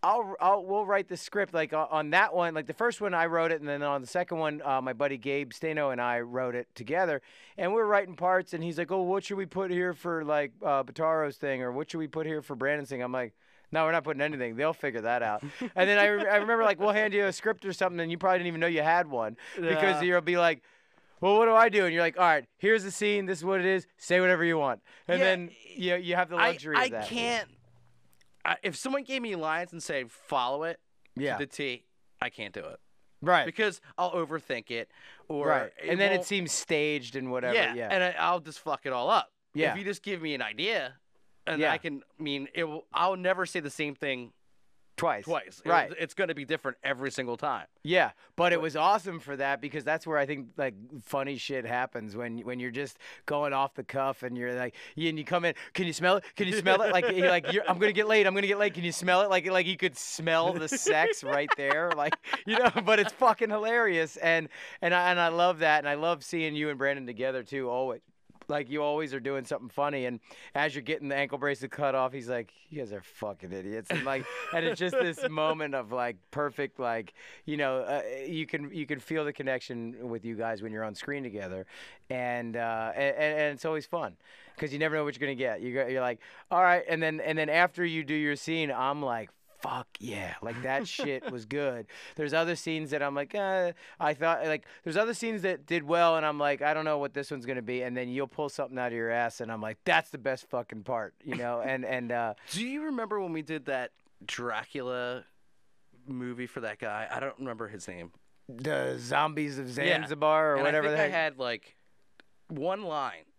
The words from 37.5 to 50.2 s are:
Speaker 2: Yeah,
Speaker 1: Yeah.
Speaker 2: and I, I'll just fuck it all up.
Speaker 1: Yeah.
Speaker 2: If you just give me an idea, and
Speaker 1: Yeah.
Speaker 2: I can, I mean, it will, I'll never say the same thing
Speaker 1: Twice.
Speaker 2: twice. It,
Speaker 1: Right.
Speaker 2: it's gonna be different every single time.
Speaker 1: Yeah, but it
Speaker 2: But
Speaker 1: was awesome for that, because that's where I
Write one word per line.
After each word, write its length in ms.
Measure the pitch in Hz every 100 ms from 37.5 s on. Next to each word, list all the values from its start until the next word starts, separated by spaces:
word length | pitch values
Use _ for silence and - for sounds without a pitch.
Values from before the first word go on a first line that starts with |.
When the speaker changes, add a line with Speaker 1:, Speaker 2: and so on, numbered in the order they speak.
| 120
Speaker 2:
Yeah, 180 | 151
Speaker 1:
Yeah. 160 | 123 113
Speaker 2:
and 100 | 190
I, 80 | 180
I'll 280 | 156 175 180
just 200 | 151 147
fuck 260 | - 139 139
it 80 |
all 160 | 127 131
up. 220 | 220 - _ _
Speaker 1:
Yeah. 180 | 147 156
Speaker 2:
If 60 | 117
you 40 |
just 180 | 190 196
give 180 | - 185
me 120 | 160 143
an 60 |
idea, 520 | 110 107 180 220 131 135 _ _ _ _ -
and 140 | 160
Speaker 1:
Yeah. 120 | 156
Speaker 2:
I 40 | 160
can, 260 | 165 139 - _
I 60 |
mean, 240 | 151 139 139
it 100 | - 160
will, 200 | 156 -
I'll 240 | - 180 185
never 280 | 180 185 180
say 140 | 180
the 100 | 143
same 240 | - 147 135
thing 360 | 147 127 120 _ _ _ _ _ _ -
Speaker 1:
Twice. 280 | 170 113 104
Speaker 2:
twice. 360 | 156 92 -
It, 60 | 156
Speaker 1:
Right. 240 | 170 127 160
Speaker 2:
it's 160 | 160 -
gonna 180 | 185
be 100 | -
different 320 | 135 156 135 120
every 280 | 139 131 135
single 260 | - 123 120
time. 300 | 147 117 78 _
Speaker 1:
Yeah, 280 | 147 180 127 - - -
but 160 | 175
it 40 | 170
Speaker 2:
But 80 |
Speaker 1:
was 120 | 160 147
awesome 440 | 170 208 180 165
for 160 | 139 139
that, 240 | 139 139
because 220 | 143 151
that's 240 | 135 156 -
where 100 |
I 80 | 151